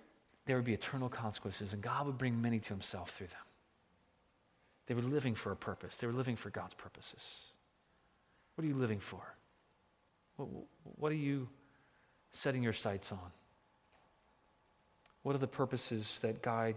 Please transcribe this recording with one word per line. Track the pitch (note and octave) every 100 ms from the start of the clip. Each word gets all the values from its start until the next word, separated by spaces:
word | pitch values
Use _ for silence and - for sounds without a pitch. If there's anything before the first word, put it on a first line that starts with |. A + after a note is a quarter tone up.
| - - _ _ -
there | B2+
would | A#2+
be |
eternal | G#2 - C3+ B2+
consequences, | - A2 - G2+ - G2+
and | G2+
God | A#2 B2 C#3+
would | B2+
bring | B2+ A#2
many | A#2 A2+
to | -
himself | G2 - F#2+ F2
through | - F#2
them. | - - - _ _ _ _ _ _ _ _ _ _ _ _ -
They |
were | A#2+
living | B2 D3 B2+ G#2+
for | G#2
a | F#2
purpose. | - F#2 - -
They | A#2+
were |
living | B2 B2+ A2+
for | G#2
God's | F#2+ F2+
purposes. | - - - - - - - - - _ _ _ _ _ _ _ _ _ -
What |
are | D#3
you | C3+
living | A#2+ G2+
for? | - F#2 - - _ _ _ _ _ _ _ _ _ -
What, | C#3 - - -
what | - - D3+
are | D#3
you | C#3+ C#3 B2 - - - - _ _ _ _
setting | - C#3+ B2+
your | A#2+
sights | G#2+ G#2+ G2 -
on? | G2 F2 - - _ _ _ _ - - _ _ _ _ _ _ _ _ _ - _
What | C#3 C#3
are |
the | C3
purposes | - B2+ B2 - A2 G#2+ -
that | A#2 A2
guide | B2 A2+ A2+